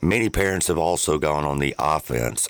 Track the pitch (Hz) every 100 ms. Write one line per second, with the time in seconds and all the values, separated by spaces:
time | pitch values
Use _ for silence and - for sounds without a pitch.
0 | 78 110 113 - 98 95 82 82 82 85
1 | - 78 76 73 73 71 69 - 76 78
2 | - 60 58 -